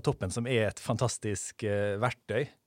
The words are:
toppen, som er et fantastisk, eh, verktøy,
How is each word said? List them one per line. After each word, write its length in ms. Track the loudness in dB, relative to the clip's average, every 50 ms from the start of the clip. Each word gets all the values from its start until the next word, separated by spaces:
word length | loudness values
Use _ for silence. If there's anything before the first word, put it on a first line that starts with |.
| 0
toppen, 260 | 0 0 0 -2 -4
som 160 | -2 -2 -2 2
er 220 | 2 4 4 2
et 100 | 0 -2
fantastisk, 880 | -2 -2 0 2 2 0 0 -2 -2 -2 -2 -2 -4 -8 -8 -4 -2 0
eh, 320 | 2 2 2 2 2 2
verktøy, 480 | 0 0 0 -2 _ -2 0 0 0 -2 -6 _ _